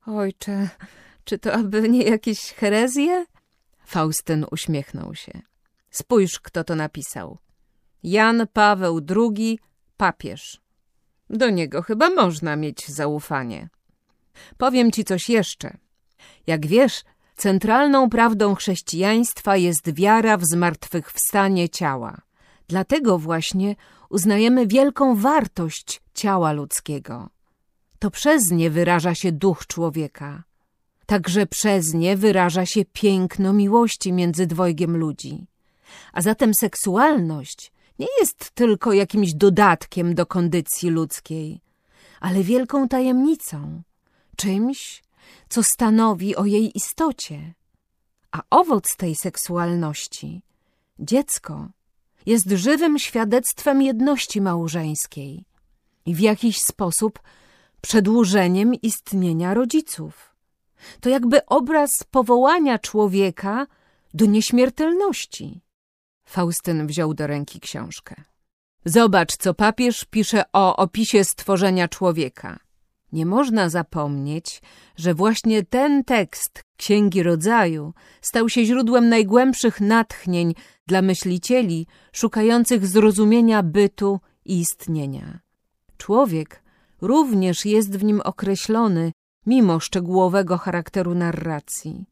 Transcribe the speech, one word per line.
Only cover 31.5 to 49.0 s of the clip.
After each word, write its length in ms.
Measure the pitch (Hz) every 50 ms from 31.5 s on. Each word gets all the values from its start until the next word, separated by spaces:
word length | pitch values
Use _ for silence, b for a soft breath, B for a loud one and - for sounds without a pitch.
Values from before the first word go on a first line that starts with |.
| - - - 214 202 190 170 160 156
nie 220 | 165 165 180 202
wyraża 500 | 190 196 220 196 190 180 175 160 185 185
się 180 | 175 - 214 196
piękno 680 | _ _ - - 208 196 190 185 180 - - 196 185 196
miłości 600 | 208 202 196 208 233 233 220 - - - 190 180
między 340 | 180 175 175 165 160 185
dwojgiem 500 | 170 165 160 185 175 170 147 180 160 170
ludzi. 500 | 165 160 156 143 - - 135 139 160 180 - _ _ B B B B B B B B B B B
A 100 | - 170
zatem 320 | 202 220 - 285 214 208
seksualność 1160 | - - 202 - - - 208 180 208 262 311 302 262 175 160 156 147 131 - - _ - - _ _ _ _ _ _
nie 80 | - 480 539 554
jest 300 | 403 - - _ - -
tylko 420 | _ - 240 233 214 190 - 240 208
jakimś 420 | 196 202 - - 214 202 180 160
dodatkiem 800 | 151 202 202 185 165 208 196 175 160 - - - 190 170 175 175
do 120 | 170 175
kondycji 640 | - - 185 175 170 151 175 156 - - - - 175
ludzkiej, 680 | 165 165 165 156 - - _ - 156 160 156 156 160 - _ b b b b b b b b b b b
ale 220 | b 180 180 190 190
wielką 460 | 170 240 254 262 240 - 285 269 240
tajemnicą, 960 | - 254 254 254 254 254 262 294 320 294 - - - 147 143 151 156 165 170 _ _ _ _ _ _ _ _ _ -
czymś, 640 | - - 196 190 196 220 247 277 - - - - - _ b b b b b b b b b
co 140 | - 233 220
stanowi 760 | - - - 247 220 214 220 226 226 214 165 180 202 202
o 80 | - 196
jej 320 | 202 202 208 226 214 -
istocie. 800 | 208 - - - - 320 320 262 - - - 156 147 151 160 170 _ _ _ _ _ _ _ _ _ _ _ _ _ _ _ -
A 100 | 156 - _
owoc 460 | - 269 359 330 285 208 - - -
tej 180 | _